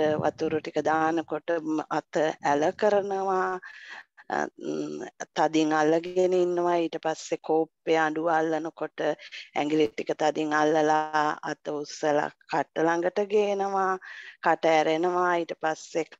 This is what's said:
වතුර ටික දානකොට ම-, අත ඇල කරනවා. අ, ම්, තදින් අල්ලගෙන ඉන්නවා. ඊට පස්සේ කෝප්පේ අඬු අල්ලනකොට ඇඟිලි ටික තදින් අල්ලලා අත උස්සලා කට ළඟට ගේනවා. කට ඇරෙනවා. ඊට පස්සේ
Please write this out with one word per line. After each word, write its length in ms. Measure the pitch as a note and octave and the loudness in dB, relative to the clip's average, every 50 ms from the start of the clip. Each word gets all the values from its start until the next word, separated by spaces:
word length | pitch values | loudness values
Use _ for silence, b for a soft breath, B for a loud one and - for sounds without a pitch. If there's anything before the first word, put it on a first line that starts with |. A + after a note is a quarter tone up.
| D#3 D3+ D3+ | 0 0 0
වතුර 360 | D#3 D#3+ D3+ - - D#3+ D#3 D#3+ | 0 0 -2 -2 -2 -2 -2 -2
ටික 240 | D3+ - D#3+ - D#3 | -4 -4 -4 -4 -2
දානකොට 640 | D3 D3+ D#3 D#3+ D#3+ D#3+ E3 E3 D3+ - D#3+ D3+ - - E3+ E3 | 0 0 0 0 0 0 0 -2 -4 -4 -6 -6 -4 -2 -4 -2
ම-, 280 | D3+ D#3 D#3 D#3 - | -2 -2 -4 -4 -4
අත 260 | - D#3 D3+ - _ - E3+ D3+ D#3 - - | -4 -4 -6 -4 _ 0 0 0 0 0 -2
ඇල 220 | - D3 C#3+ D3 D3+ F3 | 0 0 2 2 2 0
කරනවා. 840 | F#3+ - G#3+ G#3 G3+ G3+ F#3+ G3+ F#3+ F#3+ F#3+ G3 F#3 F#3 F#3 F#3 F#3 F#3 - B B B B B B B B B B - - | 0 2 2 2 2 2 2 0 -2 -2 -2 0 0 0 0 -2 -4 -6 -10 B B B B B B B B B B -18 -10
අ, 200 | - - D2 D2 - - - | -6 -4 -4 -4 -4 -6 -10
ම්, 400 | A#1+ D2+ D2+ D#2 - - D2+ D2+ - - - - - - | -8 -6 -6 -4 -6 -6 -8 -10 -10 -12 -12 -14 -16 -6
තදින් 420 | - F3+ D#3 D#3 D#3 D#3 D#3 D3+ | 0 0 2 2 4 2 2 4
අල්ලගෙන 600 | D#3 D#3 D3+ D#3 D#3+ E3 E3+ F3+ F3+ F#3 F#3 F3+ | 4 4 4 4 4 2 0 0 0 2 2 4
ඉන්නවා. 440 | F#3 F3+ F3 F3 F3 F3 F3 F3 F3 | 4 4 2 2 2 0 2 2 2
ඊට 200 | F3 E3 D#3 - D#3+ | 2 0 -2 -4 -4
පස්සේ 400 | - D#3+ D#3+ - - - E3 - | -4 -4 -4 -4 -6 -6 -6 -4
කෝප්පේ 580 | - - D#3 D#3+ D#3+ D#3 _ _ - E3 D#3+ D#3+ | -2 0 2 2 0 0 _ _ -2 0 2 2
අඬු 300 | D#3+ D#3 D#3 D#3 D#3+ E3+ | 2 2 0 -2 0 2
අල්ලනකොට 720 | D#3+ D#3+ D#3+ E3 D#3+ D#3 D#3+ D#3+ - - D#3 D#3 _ - | 2 2 2 0 -2 -2 -4 -6 -8 -10 -10 -10 _ -4
ඇඟිලි 840 | D#3 D3+ D3 - - - - - - - - - C#3+ D3 D#3 D#3 D#3 D3 | -2 -2 -2 -4 -8 -16 -16 -16 -16 -8 -4 -4 -2 0 2 2 2 2
ටික 240 | - - - - D3+ | 0 -4 -6 -4 -2
තදින් 380 | - D#3 D3+ C#3+ D#3 D#3 D3+ | 0 0 0 0 0 -2 0
අල්ලලා 840 | D3+ D3+ D3+ D3+ D#3+ D#3 D3+ D3+ D#3 D#3 D#3 D#3 D#3 D3+ D3+ D3+ - - | 2 2 4 4 4 4 4 4 4 2 2 0 0 0 0 0 -2 -4
අත 240 | - D#3 D3+ - - D3+ | -6 -8 -8 -8 -8 -8
උස්සලා 600 | D3+ D3 D3 - - - - D3+ D3 D3 D3+ D3 - _ _ | -6 -6 -8 -8 -8 -4 0 2 2 2 0 -2 -6 _ _
කට 300 | - D#3 D#3 C#3 - - D#3+ | -4 -2 -2 -2 -2 -2 0
ළඟට 400 | D#3+ E3 E3 E3+ E3+ F3+ - G#3 G#3 | 0 2 2 0 0 -2 -2 -2 -2
ගේනවා. 680 | G3 G#3 G#3 G#3 G3+ G3+ G3 G3 G3 G3 F#3+ F#3+ F#3+ F#3+ F#3 B B B B B B B B | 2 2 2 2 2 0 -2 -2 -2 -2 0 0 0 -2 -4 B B B B B B B B
කට 260 | B F3 D#3+ - - | B 0 2 2 4
ඇරෙනවා. 680 | D#3+ D#3+ D#3 D#3 D#3+ D#3+ D#3+ F3 F3+ F3+ F3+ F3+ F3+ F3 | 4 4 4 4 4 2 0 0 0 0 0 2 2 0
ඊට 200 | E3+ E3 - - | 0 -2 -4 -6
පස්සේ 480 | - - D#3+ D#3 - - - - E3 D#3 - - | -6 -4 -4 -4 -6 -8 -6 -4 -4 -4 -6 -8